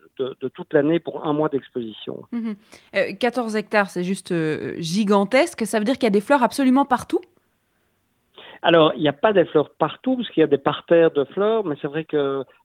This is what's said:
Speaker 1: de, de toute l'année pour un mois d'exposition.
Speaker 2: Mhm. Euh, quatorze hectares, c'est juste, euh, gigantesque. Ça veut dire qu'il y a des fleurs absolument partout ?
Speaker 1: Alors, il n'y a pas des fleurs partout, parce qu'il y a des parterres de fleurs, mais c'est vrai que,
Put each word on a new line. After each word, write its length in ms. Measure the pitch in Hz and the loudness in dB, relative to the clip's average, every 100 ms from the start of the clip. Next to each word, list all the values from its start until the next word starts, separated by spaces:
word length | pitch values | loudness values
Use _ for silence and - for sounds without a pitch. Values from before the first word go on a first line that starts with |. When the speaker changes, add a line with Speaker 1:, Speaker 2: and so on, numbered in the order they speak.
| _ - | _ -8
Speaker 1:
de, 180 | 127 - | -8 -6
de 80 | 127 | -10
toute 240 | - 175 | -10 -2
l'année 260 | 156 143 165 | 0 2 0
pour 260 | - 147 139 | -2 -8 -4
un 60 | |
mois 160 | 147 156 | -2 -2
d'exposition. 760 | 139 - 131 113 104 - - - | -2 -6 -8 -10 -12 -14 -14 -12
Speaker 2:
Mhm. 240 | 240 226 208 _ - _ 196 | -10 -8 -10 _ -20 _ -4
Euh, 160 | 185 196 | -4 -2
quatorze 380 | 240 240 226 214 | -4 -2 -4 -6
hectares, 340 | 214 214 190 | -2 0 0
c'est 140 | 180 180 | -2 -4
juste, 280 | 196 - | -6 -4
euh, 420 | 175 156 151 127 - | -2 -2 -4 -6 -8
gigantesque. 840 | 165 185 208 208 202 254 339 - 214 | -4 -2 2 2 4 2 2 -2 -4
Ça 120 | 220 | -2
veut 60 | 214 | 0
dire 100 | 269 | 0
qu'il 100 | 240 | 2
y 20 | |
a 20 | |
des 100 | 202 | 0
fleurs 220 | 208 285 | 2 2
absolument 420 | 233 - 262 254 269 | 2 2 2 4 2
partout ? 360 | 240 - 349 - _ _ _ _ _ _ _ _ _ _ - - - | -2 -2 -6 -6 _ _ _ _ _ _ _ _ _ _ -20 -20 -4
Speaker 1:
Alors, 320 | 165 165 156 - | 2 4 4 2
il 60 | |
n'y 60 | 151 | -2
a 40 | |
pas 200 | 139 220 | 2 2
des 120 | 196 151 | 2 2
fleurs 260 | 156 143 | 2 0
partout, 460 | _ 156 - - 254 | _ -4 -2 -4 -4
parce 120 | 214 | -2
qu'il 100 | - | 0
y 40 | 156 | 2
a 40 | |
des 100 | 139 | 2
parterres 540 | 151 147 - 170 165 | 0 -4 2 4 4
de 120 | 147 135 | 2 -2
fleurs, 380 | - 208 226 196 | -2 -2 0 -2
mais 120 | 139 | -6
c'est 60 | 147 | -8
vrai 180 | 147 156 | -8 -6
que, 380 | 151 139 135 131 _ | -4 -2 -4 -8 _